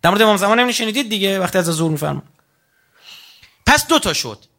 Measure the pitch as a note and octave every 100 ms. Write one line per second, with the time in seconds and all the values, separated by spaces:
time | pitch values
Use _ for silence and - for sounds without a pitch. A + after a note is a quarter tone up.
0 | E3+ G3+ A3 G3+ G3 A3+ B3 A#3 A3+ A3
1 | A#3 G#3+ G3 G3 F3+ F#3 E3+ D#3+ E3 D3+
2 | D3 C#3+ - _ _ _ _ _ _ _
3 | - - - - - _ - D4 - D#4+
4 | G3 D3 A#2+ G#2 _